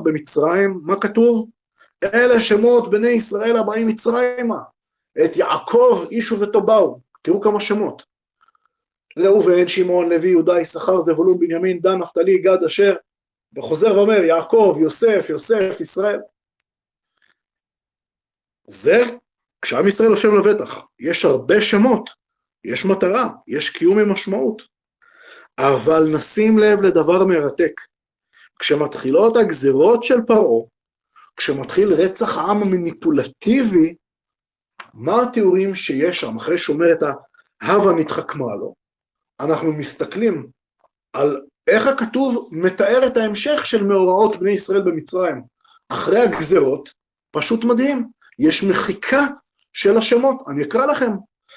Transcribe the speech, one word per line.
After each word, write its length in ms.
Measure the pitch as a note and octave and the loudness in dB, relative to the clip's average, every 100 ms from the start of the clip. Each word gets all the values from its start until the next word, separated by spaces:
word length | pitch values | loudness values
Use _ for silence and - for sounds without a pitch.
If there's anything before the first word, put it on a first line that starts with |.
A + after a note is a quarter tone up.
במצרים, 760 | D#3+ D3+ D3+ D#3 D#3 F3+ G3 F#3 | -4 -4 0 2 2 0 -2 -4
מה 160 | D#3 G3 | -6 -4
כתוב? 500 | G#3 A3 A#3 A#3 A3 _ _ _ _ _ | -2 0 2 0 -4 _ _ _ _ _
"אלה 360 | G3 A3 B3 A#3 | -2 2 4 2
שמות 500 | A3 G#3 A#3 A#3+ A3+ | 2 2 4 2 0
בני 200 | G#3 A#3+ | 0 0
ישראל 480 | A#3 - G3+ A3 A3+ | 2 2 0 0 -2
הבאים 300 | G#3 A3 A3+ | -2 -4 -2
מצרימה, 720 | A3 A#3 A#3 B3 B3 A#3 F#3+ - _ _ _ _ - E3 | 0 0 0 -2 -4 -6 -8 -12 _ _ _ _ -2 -2
את 120 | - | 0
יעקב 680 | - D#3 - A#3 B3+ G3 E3 | -2 -4 0 2 4 2 -2
איש 200 | A#3 A3+ | -6 -4
ובתו 300 | G#3+ G#3 G#3+ | -4 -2 -2
באו". 380 | F#3+ G#3+ D#3 - _ _ | 2 2 2 -4 _ _
תראו 200 | - G3 | -4 -2
כמה 180 | G#3 G#3 | 0 -2
שמות. 440 | G#3 G#3+ F#3 - _ _ _ _ _ _ _ _ _ _ _ - | -2 -2 -6 -10 _ _ _ _ _ _ _ _ _ _ _ -2
ראובן, 500 | F#3+ G3+ F3+ F3+ F3 | 2 4 4 2 2
שמעון, 420 | G3 F3+ F3+ E3+ | 0 0 0 0
לוי, 200 | E3+ F3+ | 0 2
יהודה, 320 | F3 D#3+ F3 | 2 2 0
יששכר, 400 | E3 E3 - F#3 | 0 0 0 0
זבולון, 380 | E3 D#3 F#3 F3+ | 0 0 0 0
בנימין, 400 | E3+ E3 F#3 F3 | -2 -2 -4 -2
דן, 160 | F#3 F#3+ | -2 -2
נפתלי, 420 | E3 E3+ F3+ F#3 | -4 -2 2 2
גד, 260 | F#3+ F#3 E3 | 2 0 0
אשר, 300 | - G3+ F3+ - _ _ _ _ - | 0 0 0 -6 _ _ _ _ -14
וחוזר 420 | - D#3+ A3 G3 | -6 0 2 2
ואומר, 260 | G#3 G#3+ | 2 2
יעקב, 540 | E3 E3 D#3+ A#3 G3+ D#3 | 2 0 2 4 4 2
יוסף, 460 | D#3+ - A#3 G3+ D#3+ | 2 2 2 0 -2
יוסף, 500 | D3 - A3 F#3+ - | -2 0 0 -2 -4
ישראל. 400 | D#3+ F3 G#3 G3+ - _ _ _ _ _ _ _ _ _ _ _ _ _ _ _ _ _ _ _ _ _ _ _ - | -2 0 -2 -4 -10 _ _ _ _ _ _ _ _ _ _ _ _ _ _ _ _ _ _ _ _ _ _ _ -4
זה 360 | - D3 G#3+ A#3+ - _ _ _ _ | 0 4 2 2 -6 _ _ _ _
כשעם 260 | - B2+ G3 | -6 -2 2
ישראל 220 | G3 A3+ | 2 2
יושב 200 | G#3 A3 | 2 2
לבטח, 480 | G#3 G3 G#3 - - - _ | 2 2 0 -4 -14 -20 _
יש 260 | C#3 E3+ E3+ | -4 0 0
הרבה 360 | B2+ - G3+ | 0 0 0
שמות, 480 | G#3 G3+ G#3+ A3+ - - _ _ _ _ | 2 2 2 0 -4 -20 _ _ _ _
יש 220 | - B2 F#3+ | -8 -4 -2
מטרה, 440 | F#3+ F3+ A3+ A#3+ - - | 0 0 -2 -4 -8 -10
יש 220 | C#3 - | -6 -6
קיום 300 | - E3+ G3+ | 0 2 2
עם 120 | G#3 | 2
משמעות. 500 | G3 - G3+ B3+ A3 - _ _ _ _ _ - - _ - | -2 -4 -4 -4 -6 -14 _ _ _ _ _ -20 -20 _ -2
אבל 520 | C#3 C3 C#3 D#3+ D#3 D#3 | 0 2 2 2 2 0
נשים 420 | - - A3 A3 | 2 2 4 4
לב 220 | G#3+ G#3 | 4 2
לדבר 440 | G3 E3+ D3+ F3+ G3 | 2 2 2 2 2
מרתק, 560 | E3+ C#3+ - D#3+ - - _ _ _ _ _ _ - | 0 -2 -2 -4 -4 -20 _ _ _ _ _ _ -8
כשמתחילות 800 | - D3 D3 - C3 D3+ A3+ A#3 | -2 -2 -2 -4 0 2 2 2
הגזרות 640 | G#3+ D3 C#3 C3+ F3+ A#3 | 2 2 2 4 4 2
של 180 | - B3 A3+ | 0 -2 2
פרעה, 380 | A3 D#3 A2+ - _ _ _ _ _ _ - | 2 2 0 -4 _ _ _ _ _ _ -8
כשמתחיל 560 | - C#3 B2 F3+ G#3 | -6 -6 -4 0 2
רצח 440 | D#3 F#3 F#3+ A3+ - | 2 0 0 -2 -2
העם 240 | E3+ G#3 | -2 -2
המניפולטיבי, 1300 | G3+ F#3 E3+ - E3+ C#3+ - - - C4 A#3 F3+ D#3+ - _ _ _ _ _ _ _ - - | -2 -2 -4 -6 -2 -2 -4 -4 0 0 2 2 0 -4 _ _ _ _ _ _ _ -20 -20
מה 300 | A2 B2+ A3+ | -10 -2 -2
התיאורים 520 | B3 A#3 G3 F#3 G3 F#3 | 0 0 2 2 0 -4
שיש 440 | - C3+ E3 F3 | -6 -2 -2 -2
שם, 180 | C3 A2 | -8 -8
אחרי 200 | - E3+ | -4 -4
שהוא 160 | - | -2
אומר 180 | D3+ E3+ | 0 2
את 120 | D#3+ | 2
ה"הבה 880 | D3+ C3+ - _ _ _ - G3+ G3 | -2 -6 -14 _ _ _ 0 2 2
נתחכמה 640 | E3+ D#3 - - D3 A#2+ G2+ | 2 -2 -6 -8 -8 -8 -8
לו", 180 | - - _ _ _ _ _ - | -12 -16 _ _ _ _ _ -8
אנחנו 340 | D3 D#3 D#3+ | -4 -2 -2
מסתכלים 760 | D3+ C3+ - C#3+ G3 A3+ E3 B2 _ _ _ _ _ _ | -2 -2 -2 -4 -4 -2 -2 -8 _ _ _ _ _ _
על 280 | C3 D3 C3+ - _ - | -2 -2 -2 -10 _ -2
איך 200 | G#3+ A#3+ | 0 2
הכתוב 600 | C4+ A3+ B3+ C4+ A#3+ - | -2 -2 -2 -2 -2 -6
מתאר 560 | D#3 F#3 F#3+ G3+ B3+ C4 | -4 -2 0 0 2 2
את 100 | B3 | 0
ההמשך 480 | A3 G3+ C#4+ D4 - | -2 -4 -4 -4 -2
של 180 | A3+ | -2
מאורעות 560 | G3+ G3 F3+ F#3 G#3+ F#3+ | 0 2 2 2 0 0
בני 120 | F#3+ | -2
ישראל 300 | G3 - G3 | 0 0 0
במצרים. 600 | F#3 D#3+ - F#3 F3+ C3 A2 _ _ _ - | -2 -4 -4 -2 -4 -6 -12 _ _ _ -10
אחרי 300 | - - G3+ | -6 0 2
הגזרות, 680 | A#3 E3 D#3+ F3+ C3+ C#3 - _ _ _ _ | 2 0 2 2 2 -2 -8 _ _ _ _
פשוט 320 | D3+ - A3+ | -6 -2 -2
מדהים, 460 | A#3 A#3 C#4 C4+ A3+ _ _ - | 0 0 0 -2 -8 _ _ -2
יש 240 | D4+ - | 0 0
מחיקה 600 | G3 - - - - C4+ C#4 - _ _ _ | 0 0 -2 -4 -2 0 0 -4 _ _ _
של 240 | - G3 A3+ | -2 0 2
השמות, 460 | A3+ A#3+ C4+ B3 - | 2 0 0 -2 -6
אני 160 | C#3 | -8
אקרא 220 | D3 A3+ C#4 | -4 -2 -2
לכם, 260 | D4 B3 G3 - _ _ | -2 -2 -4 -12 _ _